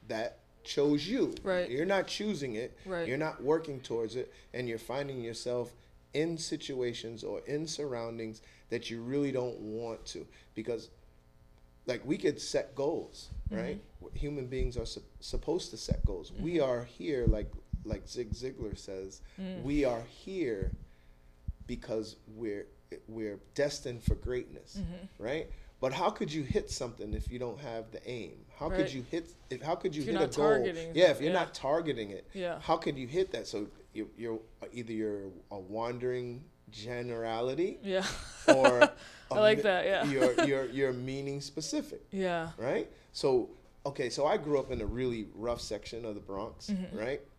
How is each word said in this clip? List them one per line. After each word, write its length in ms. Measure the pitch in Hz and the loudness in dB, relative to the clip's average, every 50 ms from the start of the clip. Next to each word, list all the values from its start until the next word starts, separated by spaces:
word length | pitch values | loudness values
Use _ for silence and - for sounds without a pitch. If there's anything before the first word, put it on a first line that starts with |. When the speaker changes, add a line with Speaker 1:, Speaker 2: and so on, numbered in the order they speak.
| - - | -8 -4
Speaker 1:
that 300 | 120 110 113 120 - - - _ - - - | -4 -4 -4 -4 -6 -10 -20 _ -20 -20 -10
chose 420 | - - - 143 147 147 147 147 175 | -4 2 4 6 6 6 4 2 0
you. 260 | 233 269 185 127 - - - | 2 2 2 2 0 -4 -2
Speaker 2:
Right. 260 | 196 185 180 180 - | 0 0 0 0 0
Speaker 1:
You're 160 | 120 135 160 | 0 0 2
not 220 | 185 202 190 180 - | 4 4 2 2 0
choosing 480 | - - 202 214 208 156 139 131 110 | -2 -4 -2 -2 -2 -2 -2 -4 -2
it. 200 | 107 123 120 - - - | -4 -4 -6 -8 -12 -8
Speaker 2:
Right. 220 | 190 185 170 170 131 | -6 -4 -4 -2 -2
Speaker 1:
You're 100 | 127 147 | 0 0
not 260 | 156 156 - - 117 | 0 -2 -2 -2 2
working 380 | 135 156 165 160 156 139 131 | 4 4 4 2 -2 -8 -8
towards 340 | 123 - 123 113 117 110 110 | -6 -4 -2 -2 -2 -2 -2
it, 160 | 127 127 - - - - - - | -4 -6 -6 -10 -20 -20 -10 -6
and 140 | 120 127 123 | -4 -4 -2
you're 120 | 113 110 | -4 -4
finding 420 | - - 120 139 143 139 135 127 | -4 -4 -4 -4 -4 -4 -4 -6
yourself 520 | 117 117 113 - - 127 120 123 120 120 - - - - - - - _ - | -6 -6 -6 -6 -4 -2 0 0 -2 -4 -8 -18 -20 -20 -20 -20 -20 _ 0
in 240 | 143 156 170 170 160 | 0 2 2 0 -4
situations 880 | 160 - 160 151 - - 156 127 123 120 117 120 - 113 117 113 107 | -4 -4 -4 -6 -4 -4 -2 0 0 -2 -2 -4 -8 -8 -8 -6 -6
or 180 | 98 101 92 | -6 -6 -6
in 260 | - - 135 147 160 156 | -4 -4 -4 -2 -2 -4
surroundings 760 | - - 151 143 127 117 117 117 117 117 113 110 110 - - - - - - - | -4 -4 -4 -2 -2 -2 -4 -4 -4 -4 -6 -6 -8 -10 -16 -20 -20 -20 -8 -4
that 200 | 117 117 117 - | -4 -4 -2 -4
you 120 | 117 117 | -6 -6
really 300 | 117 120 131 143 143 139 | -4 -2 0 2 2 2
don't 260 | 127 127 123 127 113 - | 2 0 0 0 -4 -6
want 440 | 104 107 107 113 117 117 113 - - | -8 -6 -4 -4 -4 -4 -6 -8 -10
to. 200 | - - 87 71 - - - - - - | -10 -10 -10 -10 -12 -16 -20 -20 -12 -8
Because, 340 | - 110 123 117 110 - - - - - - - - _ - _ - - - - - - - - - - | -6 -2 -2 -2 -2 -4 -10 -18 -20 -20 -20 -20 -20 _ -20 _ -20 -20 -20 -20 -20 -20 -20 -20 -14 -4
like, 180 | - 127 117 - | -2 -2 -2 0
we 120 | 123 160 208 | -2 -2 4
could 220 | - 165 143 - | 4 2 2 2
set 360 | - - - 143 - - - | -4 0 2 0 0 0 -2
goals, 540 | - 139 147 170 120 82 - - - - - - - - - | 0 2 2 2 0 -2 -4 -10 -16 -14 -10 -8 -4 -4 -2
Speaker 2:
Mm-hmm. 40 | 208 190 | -2 -2
Speaker 1:
right? 200 | 180 - - 202 - - - - | -2 -2 -4 -6 -8 -14 -18 -16
W-, 180 | 90 - - - | -14 -8 -4 -2
human 280 | 143 147 147 143 131 123 | -2 0 0 -2 -4 -2
beings 280 | 131 131 127 127 123 | 0 0 0 2 0
are 100 | 123 113 117 | -2 -4 -4
sup-, 160 | - - - - - - | -6 -10 -12 -14 -18 -16
supposed 500 | - - - - - - 156 180 - - | -10 -2 -2 -2 2 2 0 0 0 -4
to 80 | - 113 | -8 -8
set 260 | - - - - - | 0 2 2 4 4
goals. 280 | - 101 87 - - | 4 4 2 -6 -8
We 240 | - - - 160 175 | -6 -2 0 2 6
Speaker 2:
Mm-hmm. 140 | 165 143 131 | 6 6 6
Speaker 1:
are 120 | 123 120 120 | 4 2 -2
here, 420 | 123 - - - - 147 127 120 113 | -6 -8 -6 -2 0 2 6 6 6
like, 240 | 110 107 107 - - - - - - - - | 6 6 4 -4 -6 -12 -8 -6 -6 -6 -2
like 240 | 107 107 101 - - | -2 -4 -4 -4 -8
Zig 240 | - 123 123 107 | -6 -6 -4 -4
Ziglar 440 | 101 - 123 131 - - 120 107 95 | -4 -6 -6 -6 -6 -6 -6 -6 -6
says, 460 | - - - 98 95 95 95 95 - - - - - | -8 -8 -8 -8 -8 -8 -8 -12 -14 -18 -18 -12 -10
Speaker 2:
Mm. 220 | 190 185 185 180 | -8 -8 -8 -6
Speaker 1:
we 240 | 117 135 143 147 139 | -4 0 2 4 4
are 160 | 127 120 113 | 4 2 0
here 680 | 120 120 - - - - 190 190 160 127 110 95 95 - - - - - - - - - - - - - - - - - - - - - | -4 -8 -14 -16 -12 -8 -4 -2 0 0 0 0 0 -2 -2 -4 -10 -16 -18 -20 -20 -20 -20 -20 -20 -20 -20 -12 -10 -10 -10 -10 -6 -8
because 480 | 123 117 117 - 113 110 110 104 - - - - 107 | -8 -8 -4 -4 -2 -2 -2 -4 -8 -16 -18 -18 -12
we're, 300 | 107 117 110 104 101 92 - - - - - - - - - | -6 -4 -4 -4 -4 -6 -10 -14 -20 -16 -14 -14 -14 -12 -12
we're 320 | 110 113 110 107 101 95 - - - | -8 -6 -6 -6 -6 -8 -12 -12 0
destined 500 | - 143 147 147 - - 135 120 117 - | 0 0 0 0 -4 -8 -8 -8 -2 2
for 120 | - - | 2 2
greatness, 640 | - - 120 123 123 - - 73 - - - - 202 | 2 0 -2 -2 -2 -4 -6 -12 -18 -18 -14 -8 -6
Speaker 2:
Mm-hmm. 440 | 190 165 175 185 - 190 - - - | -6 -6 -6 -8 -12 -14 -14 -8 -4
Speaker 1:
right? 280 | 113 139 160 - - - - - - - - | -4 -2 -2 -4 -6 -10 -12 -12 -18 -8 -2
But 100 | - 131 135 | -2 -2 0
how 160 | 165 185 196 | 2 2 0
could 220 | 214 - 220 165 | 2 0 -4 -2
you 120 | 147 160 143 | -2 -4 -2
hit 280 | 127 - 208 202 - | 2 2 0 0 0
something 420 | - - 135 120 117 - 104 107 107 | -6 -6 -6 -6 -6 -8 -6 -6 -4
if 160 | 110 107 - | -4 -4 -4
you 80 | 117 123 | -6 -4
don't 220 | 127 120 110 127 | -6 -6 -6 -8
have 320 | 147 131 113 113 110 - | -8 -6 -6 -6 -8 -8
the 80 | - - - 104 | -12 -12 -8 -8
aim? 240 | 123 120 101 80 58 - - - - - | -8 -6 -8 -10 -12 -16 -20 -20 -12 -6
How 120 | 143 156 | -4 -2
could 100 | 190 185 | 2 2
Speaker 2:
Right. 120 | - - 135 | 0 0 0
Speaker 1:
you 100 | 131 120 - | -6 -6 -4
hit, 180 | - 170 170 - - - - - | -4 -4 -4 -6 -16 -20 -10 -8
if, 120 | 131 127 | -8 -6
how 140 | 131 151 170 | -2 -2 -2
could 180 | 180 - 185 151 | 0 0 -2 -2
you 80 | 151 | 0
Speaker 2:
If 60 | 143 208 | -2 0
you're 120 | 214 190 | 2 2
Speaker 1:
hit 40 | 165 | 2
a 40 | - | 2
Speaker 2:
not 80 | - | 4
Speaker 1:
goal? 140 | 147 147 151 | 4 6 6
Speaker 2:
targeting 420 | - - 120 - 170 165 165 165 165 | 6 6 4 2 0 -2 -6 -2 6
Speaker 1:
Yeah, 160 | 160 180 170 | 8 8 8
if 80 | 143 117 | 8 6
you're 120 | 135 156 185 | 2 2 2
Speaker 2:
yeah. 60 | 185 | 2
Speaker 1:
not 140 | 214 226 - | 0 0 -4
targeting 560 | - - 131 147 165 165 156 135 113 110 101 | -4 0 2 2 2 2 0 -2 -2 -2 -6
it, 140 | 101 92 - - - | -6 -10 -12 -10 -8
Speaker 2:
Yeah. 260 | 196 180 175 165 147 | -6 -4 -4 -4 -6
Speaker 1:
how 160 | - - 160 165 | 2 2 2 2
could 200 | - 190 147 135 | 4 -2 -2 -2
you 80 | 131 117 | -4 -2
hit 240 | 135 180 190 185 - | 0 0 0 0 0
that? 120 | 120 104 | -4 -4
So 220 | - - 104 104 101 - - - - - | -4 -4 -4 -4 -6 -8 -16 -20 -12 -6
you're, 140 | 104 107 - - - | -6 -6 -6 -8 -8
you're 220 | 113 117 113 110 - - - - - 98 - | -6 -6 -6 -6 -8 -12 -16 -14 -14 -12 -8
either 180 | 120 120 110 113 | -8 -6 -4 -2
you're 320 | 110 110 107 104 101 98 98 92 - - - | -2 0 0 -2 -4 -6 -8 -12 -14 -14 -12
a 80 | 101 101 | -10 -10
wandering 840 | 92 90 101 110 113 120 123 123 120 127 123 127 123 123 120 127 151 - - _ - - | -10 -6 -4 -2 -2 -2 -2 -2 -2 -2 0 -2 -2 -4 -8 -10 -12 -16 -20 _ -20 -18
generality, 1080 | 110 110 107 117 123 120 120 123 120 113 117 113 113 113 120 127 135 147 175 196 277 - - | -16 -12 -8 -6 -4 -4 -4 -4 -4 -2 -2 0 0 2 2 0 2 2 0 0 0 -4 -4
Speaker 2:
Yeah. 220 | 202 185 190 190 190 - - - - - - - - | -2 0 0 0 0 -4 -6 -8 -10 -12 0 8 8
Speaker 1:
or 360 | - 131 131 - - 120 - | 10 12 10 10 12 10 8
Speaker 2:
<laughs> 480 | - - - - - - - - - | 8 8 -2 -16 -18 -18 -18 -6 0
I 60 | 131 208 | 4 8
Speaker 1:
a 20 | |
Speaker 2:
like 180 | 214 214 214 214 | 8 8 8 8
Speaker 1:
mi-, 60 | 214 | 6
Speaker 2:
that, 220 | 214 185 180 165 | 4 4 4 4
yeah. 180 | 180 196 175 - | 4 4 4 2
Speaker 1:
you're, 400 | 147 139 135 - 127 123 - 339 | 2 4 6 6 6 6 6 4
you're, 200 | 143 139 135 135 | 4 4 2 2
you're 280 | 123 117 135 139 131 127 | 0 2 2 2 2 2
meaning 480 | 123 123 131 135 139 139 139 139 139 | 0 -2 -4 -4 -4 -4 -4 -4 -6
specific, 600 | 143 - - - 151 - - 302 - - - - - - | -6 -6 -6 -6 -6 -2 -2 -2 -2 -2 -8 -14 -12 -8
Speaker 2:
Yeah. 400 | - 196 190 180 175 170 160 165 160 - | -4 -2 0 0 0 0 -2 -4 -6 -4
Speaker 1:
right? 320 | 110 127 165 220 415 - - - - - | -2 0 0 0 -2 -4 -8 -20 -20 -14
So, 380 | - - - 143 131 123 104 - - - - - - - - | -8 2 4 6 6 6 4 2 -8 -18 -20 -20 -20 -6 -6
okay, 240 | 143 139 - 139 120 | -6 -4 -2 -4 -2
so 160 | - - 139 | 0 2 4
I 120 | 151 208 214 | 4 4 2
grew 220 | 151 151 147 135 | 2 2 2 2
up 120 | 131 131 | 2 2
in 100 | 131 120 | -2 -2
a 40 | 110 | -2
really 420 | 104 107 123 131 127 120 113 104 - - | -2 0 0 0 0 0 -2 -4 -8 -8
rough 260 | 92 107 120 120 117 | -4 -2 -2 -2 -2
section 440 | - - 107 104 - - - 113 120 | -2 -4 -6 -6 -6 -8 -10 -8 -6
of 100 | 113 104 | -6 -6
the 60 | 101 | -8
Bronx, 460 | 95 - 98 95 104 113 - - - - | -8 -8 -6 -6 -6 -6 -8 -12 -6 -4
Speaker 2:
Mm-hmm. 280 | 208 185 185 - - 101 | -2 -2 -2 -4 -4 -4
Speaker 1:
right? 240 | 107 123 139 143 - - - | -2 -2 -4 -4 -6 -14 -20